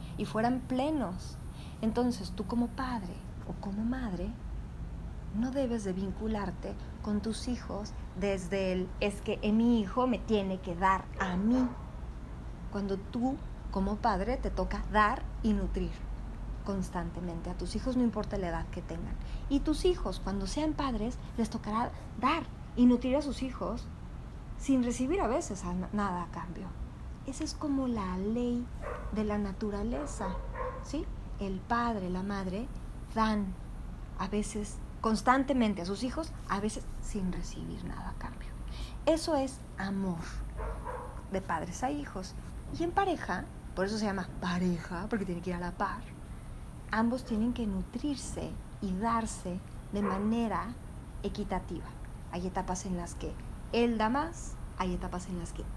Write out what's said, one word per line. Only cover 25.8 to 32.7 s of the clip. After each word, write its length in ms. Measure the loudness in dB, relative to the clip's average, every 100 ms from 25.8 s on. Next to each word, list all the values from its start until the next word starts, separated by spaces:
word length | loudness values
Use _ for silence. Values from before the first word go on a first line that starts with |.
| 0
nada 320 | 2 2 0
a 40 | -2
cambio. 400 | -6 -6 -6 -6 -6 -6 -8 -10 -8 -6
Esa 180 | -4
es 120 | -4 -2
como 320 | 0 2 2
la 280 | 2 0 0
ley 460 | 2 2 2 0 -2 -6 -6 -4 -2
de 120 | 0
la 160 | 2 2
naturaleza, 880 | 0 -2 -2 0 0 0 -2 -2 -2 -2 -4 -4 -4 -4
¿sí? 220 | -4 -2 -2 -4 -6 -4
El 200 | -2 -2
padre, 520 | 0 2 2 2 0
la 100 | 0
madre 460 | 0 -2 -2 -2 -4